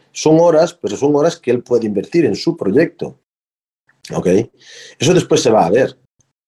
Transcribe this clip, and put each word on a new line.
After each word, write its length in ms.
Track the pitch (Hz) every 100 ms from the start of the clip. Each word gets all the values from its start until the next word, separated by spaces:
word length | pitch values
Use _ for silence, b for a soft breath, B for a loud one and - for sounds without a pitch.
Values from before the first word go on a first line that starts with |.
| b
son 260 | - 156 160
horas, 320 | 170 156 170
pero 220 | - 101 101
son 180 | 139
horas 240 | 147 165 165
que 120 | -
él 120 | 123
puede 240 | - 120 110
invertir 380 | 101 92 170
en 120 | 135 90
su 200 | - 165
proyecto. 640 | 95 120 170 - - - _ _ _ _ _ _ _ _ -
¿Ok? 120 | 90 92 95 120 B B B B B
Eso 140 | 131
después 300 | 175 - 160
se 80 | 127
va 160 | 107 90
a 40 |
ver. 280 | 110 117 - _ _ _ _